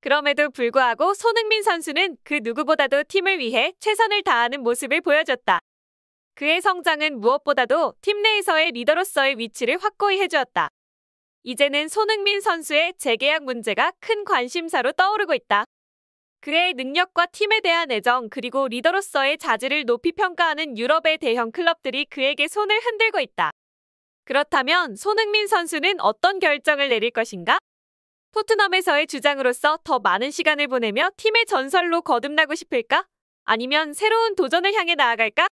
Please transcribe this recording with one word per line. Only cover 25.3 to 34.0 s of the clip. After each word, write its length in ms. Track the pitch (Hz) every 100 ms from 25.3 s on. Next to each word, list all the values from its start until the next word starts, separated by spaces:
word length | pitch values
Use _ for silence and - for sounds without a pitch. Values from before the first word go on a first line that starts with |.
| 427 403
선수는 520 | 370 339 320 330 381
어떤 380 | 202 214 359 392
결정을 500 | 330 285 - 294 277
내릴 200 | 226 233
것인가? 480 | - 233 190 175 311 _ _ _ _ _ _ _
토트넘에서의 760 | - 415 427 403 370 370 294 320
주장으로서 720 | 277 285 277 247 247 302 311
더 140 | - 262
많은 320 | 202 185 254
시간을 380 | 294 311 294 294
보내며 420 | 254 226 208 349 -
팀의 300 | 440 440 453
전설로 560 | 349 269 359 349 330
거듭나고 500 | 330 247 262 302 311
싶을까? 540 | 311 - 262 226 294 381 _ _ _
아니면 500 | - 220 247 294 311
새로운 420 | 294